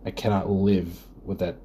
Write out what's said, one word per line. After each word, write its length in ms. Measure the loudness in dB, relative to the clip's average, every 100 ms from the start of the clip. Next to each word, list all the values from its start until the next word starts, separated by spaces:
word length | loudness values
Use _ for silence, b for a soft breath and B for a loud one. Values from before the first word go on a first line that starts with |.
| -10
I 40 |
cannot 380 | -4 0 2 2
live 500 | 2 4 4 0 -10 -18 -16
with 160 | -10 -4
that 180 | -4 -6